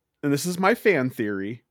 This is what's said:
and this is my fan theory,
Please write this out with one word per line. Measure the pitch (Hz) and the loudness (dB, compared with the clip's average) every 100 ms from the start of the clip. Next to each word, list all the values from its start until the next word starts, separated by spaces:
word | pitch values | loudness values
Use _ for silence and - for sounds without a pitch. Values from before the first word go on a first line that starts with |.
| _ _ | _ _
and | 143 | -2
this | 143 175 | 0 -2
is | 175 | 0
my | 190 240 | 0 2
fan | 170 165 127 | 2 2 0
theory, | 123 104 101 98 120 _ | -2 -4 -2 -6 -8 _